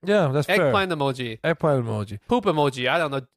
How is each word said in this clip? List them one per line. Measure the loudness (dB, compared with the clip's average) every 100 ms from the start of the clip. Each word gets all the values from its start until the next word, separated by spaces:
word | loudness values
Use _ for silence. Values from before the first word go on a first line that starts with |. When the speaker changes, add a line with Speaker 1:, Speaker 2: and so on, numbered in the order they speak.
| 2
Speaker 1:
Yeah, | 2 2
that's | 0 0
fair. | 2 2
Speaker 2:
Eggplant | 2 0
emoji. | 0 -2 -2 -8 -4 -4
Speaker 1:
Eggplant | 0 2 0 0
emoji. | -4 -6 -10 _
Speaker 2:
Poop | 0
emoji. | 2 2 0 0 -2
I | 0
don't | -2
know. | -4 -8